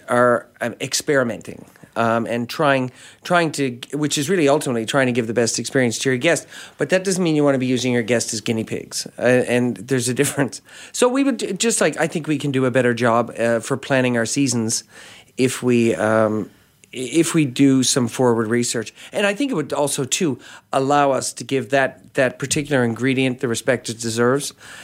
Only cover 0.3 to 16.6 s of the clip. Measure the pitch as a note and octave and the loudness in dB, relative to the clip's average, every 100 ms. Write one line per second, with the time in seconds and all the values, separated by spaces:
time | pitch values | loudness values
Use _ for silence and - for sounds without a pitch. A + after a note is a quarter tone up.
0.3 | A#2+ - - A#2 - B2+ - - C#3+ A#2+ | 2 -2 -8 -8 -6 -6 -4 0 2 2
1.3 | F#2+ - - - - - - A#2 A2+ A2+ | -2 -10 -16 -18 -20 -8 -2 2 2 0
2.3 | A#2+ A#2+ - D3+ C3+ B2+ - - - - | -4 -4 0 2 2 0 -8 -20 -14 -2
3.3 | F3 E3 C#3+ C3+ A#2+ - D3+ D3+ D3+ C#3+ | 0 2 0 -4 -4 -8 -4 -2 -2 0
4.3 | F#3+ C#3+ D3 D3 A#2 A2 C#3+ B2+ A#2+ A2+ | 2 4 2 0 -2 -2 0 2 0 0
5.3 | A2+ A2+ - A#2 C#3 B2 A2 C3+ B2+ D#3+ | 0 0 -2 -2 0 0 0 -2 0 0
6.3 | D#3 - - - - D3 F#3 F#3 F3+ F3 | 0 -2 -16 -14 -6 0 0 0 0 2
7.3 | D3+ C#3+ C3+ B2+ B2+ B2+ A#2+ A2+ A#2 - | 2 4 2 0 0 0 0 0 0 -2
8.3 | A2+ - A2+ G#2+ - - - - - B2 | -6 -4 -4 -4 -6 -8 -10 -10 -2 2
9.3 | B2 G#2+ B2 B2 A#2 A#2+ C3 A#2 B2 C#3 | 2 2 0 0 -4 -4 -2 0 0 -2
10.3 | - C3 - - - - - B3 C4 C#4 | 0 -4 -4 -18 -20 -14 0 2 2 0
11.3 | A#3 G#3 F#3+ A#3 A3 F3+ - D#3+ E3+ D3+ | 0 -4 -2 -2 2 0 0 -2 -2 -4
12.3 | D3 D3 C3+ C3 B2 B2 A#2 A#2+ A#2 A2+ | -2 -2 0 2 2 2 2 2 2 0
13.3 | - A#2 A#2 - C3 - C3+ B2+ A#2+ A2+ | -2 0 0 -2 -6 0 0 2 0 -2
14.3 | - C#3 A#2+ A2 A#2 - - - - - | 0 0 0 -2 -4 -8 -18 -20 -20 -12
15.3 | - B2+ - B2 A#2+ A2+ E2+ G#2+ A2 A2 | -2 0 0 0 2 2 2 2 2 2
16.3 | G#2+ - - | 0 -6 -12